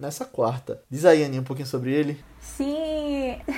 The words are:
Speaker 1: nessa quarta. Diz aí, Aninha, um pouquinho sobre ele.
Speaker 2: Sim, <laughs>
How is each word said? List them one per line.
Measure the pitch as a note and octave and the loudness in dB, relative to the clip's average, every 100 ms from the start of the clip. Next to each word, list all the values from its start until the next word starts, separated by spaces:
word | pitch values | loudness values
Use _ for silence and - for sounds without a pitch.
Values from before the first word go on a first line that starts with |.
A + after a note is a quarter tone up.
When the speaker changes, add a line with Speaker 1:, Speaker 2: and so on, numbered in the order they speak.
Speaker 1:
nessa | C#3 D3 B3+ | -10 -8 -8
quarta. | - A2+ B2+ - - - | 0 0 0 -8 -10 -8
Diz | C3+ F3 | 4 8
aí, | D#3 | 8
Aninha, | C#3+ C3 | 6 -2
um | C3 | -4
pouquinho | C3+ C3 | -6 -4
sobre | C3 B2+ | -4 0
ele. | C#3+ D3 D3 - - | 0 0 -4 -12 -20
Speaker 2:
Sim, | - - C4+ D4+ D#4 D#4 D4 C#4+ C4 - | -14 -6 -4 -2 -2 -2 -2 -2 -4 -6
<laughs> | - | -6